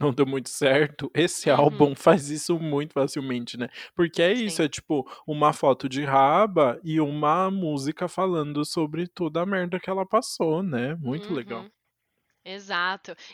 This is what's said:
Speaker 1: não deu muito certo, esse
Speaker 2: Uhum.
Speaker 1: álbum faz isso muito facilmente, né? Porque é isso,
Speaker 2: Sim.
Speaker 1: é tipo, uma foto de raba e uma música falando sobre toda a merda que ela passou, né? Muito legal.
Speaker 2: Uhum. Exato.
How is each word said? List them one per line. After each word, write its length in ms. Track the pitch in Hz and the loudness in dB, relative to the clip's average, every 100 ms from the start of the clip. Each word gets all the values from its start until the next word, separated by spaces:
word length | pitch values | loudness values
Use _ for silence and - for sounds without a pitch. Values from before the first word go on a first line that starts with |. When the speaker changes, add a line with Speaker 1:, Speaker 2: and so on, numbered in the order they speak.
Speaker 1:
não 140 | 147 | 0
deu 100 | 123 135 | 2 2
muito 220 | 135 127 | 0 -6
certo, 600 | - 143 139 151 - 135 | 0 2 4 2 -2 -4
esse 360 | 139 170 - - 135 | 0 0 0 4 6
Speaker 2:
Uhum. 340 | 143 147 143 | 6 6 4
Speaker 1:
álbum 40 | |
faz 360 | 139 - 165 143 | 6 4 4 2
isso 280 | 151 - 170 | -6 -2 -2
muito 360 | 160 143 156 | 0 -2 -2
facilmente, 640 | - 139 - 135 123 120 120 | -2 -2 -2 -6 -6 -6 -8
né? 100 | 120 - - | -10 -10 -8
Porque 280 | - 170 - | -2 0 2
é 100 | 170 | 2
isso, 300 | 240 214 165 | 2 -2 0
Speaker 2:
Sim. 0 | |
Speaker 1:
é 60 | 156 | -2
tipo, 380 | - - 151 - - - | -2 -4 -2 -2 -10 -8
uma 260 | 147 147 | 0 2
foto 380 | 147 151 - 135 | 4 2 2 -2
de 120 | 127 | -4
raba 760 | 143 135 135 165 214 175 135 113 | 0 4 6 4 2 4 2 0
e 160 | 165 160 | -2 0
uma 480 | 147 147 151 165 190 | 0 0 0 2 0
música 580 | 196 170 147 135 160 180 | -2 -4 -4 -4 -6 -6
falando 560 | - 190 175 147 147 | -2 -2 -2 -2 -4
sobre 420 | 151 - 151 156 175 | -4 -2 -4 -4 -8
toda 360 | - 165 160 | -6 -4 -2
a 40 | 180 | -2
merda 320 | 196 175 180 | -2 -4 -6
que 120 | - | -4
ela 160 | 190 190 | -4 0
passou, 560 | 220 240 - 170 156 | -2 -2 -2 -2 0
né? 320 | 196 120 123 | -2 -4 -4
Muito 400 | 170 135 143 - | -4 -6 -6 -6
legal. 320 | 156 107 117 196 | -8 -6 -10 -12
Speaker 2:
Uhum. 40 | _ _ _ _ _ _ _ - | _ _ _ _ _ _ _ -16
Exato. 680 | 190 196 185 180 196 - 170 - | -16 -6 -2 -2 -4 -10 -18 -20